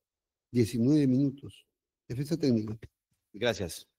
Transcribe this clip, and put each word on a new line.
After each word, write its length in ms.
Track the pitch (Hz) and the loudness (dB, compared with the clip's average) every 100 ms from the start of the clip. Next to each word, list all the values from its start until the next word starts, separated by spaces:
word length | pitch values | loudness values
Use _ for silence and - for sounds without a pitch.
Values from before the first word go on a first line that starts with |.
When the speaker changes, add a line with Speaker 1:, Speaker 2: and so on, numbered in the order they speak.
| _ _ _ _ _ | _ _ _ _ _
Speaker 1:
Diecinueve 540 | 120 110 120 123 151 135 | 0 2 2 2 4 4
minutos. 640 | 127 139 135 - - _ _ _ _ - | 2 0 -2 -12 -20 _ _ _ _ -10
Defensa 300 | 123 147 160 | -8 -6 -2
técnica. 420 | 147 117 107 110 - _ _ _ _ | 2 0 -2 -8 -14 _ _ _ _
Speaker 2:
Gracias. 560 | 101 117 98 87 - - | -4 -2 -2 -4 -10 -18